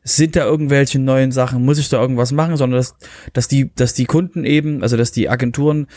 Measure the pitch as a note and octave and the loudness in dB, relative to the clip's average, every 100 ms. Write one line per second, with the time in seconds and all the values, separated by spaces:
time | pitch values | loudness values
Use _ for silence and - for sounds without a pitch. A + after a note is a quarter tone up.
0 | - - D#3+ E3 C3 D3+ C#3+ C#3 C#3 C3+ | -4 0 2 2 0 0 2 2 2 0
1 | C3 C3 C3 C3 A#2+ B2 B2+ D3+ C#3 B2+ | 2 2 2 0 -2 0 2 0 0 0
2 | B2+ A#2+ B2 D3 E3 D3+ B2+ B2+ B2 - | 0 0 0 0 0 0 0 0 -2 -8
3 | - - - B2 - C#3 C3+ - B2 - | -20 -20 -8 -4 0 0 0 0 -2 0
4 | B2 D#3+ F3+ E3 - D3+ D3+ D3 A#2 A#2 | 0 0 -2 -4 0 0 0 -2 0 0
5 | A#2+ A#2+ - B2 A#2+ C#3 D3 D3+ C#3 | 0 -2 -2 -2 -2 0 0 0 -4